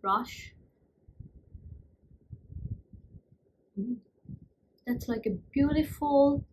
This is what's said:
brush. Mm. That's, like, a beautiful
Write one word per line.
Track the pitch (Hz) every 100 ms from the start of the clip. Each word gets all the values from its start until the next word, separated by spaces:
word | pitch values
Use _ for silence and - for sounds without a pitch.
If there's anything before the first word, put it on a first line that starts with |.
brush. | 196 202 247 - - - _ _ _ _ - - - - - - - - - _ _ - _ - - - - - - - - - _ _ _ _ _ 196
Mm. | 226 240 185 _ - - - _ _ _ -
That's, | 240 -
like, | 226 220
a | 185 -
beautiful | 277 285 302 302 - 294 277 285 285 -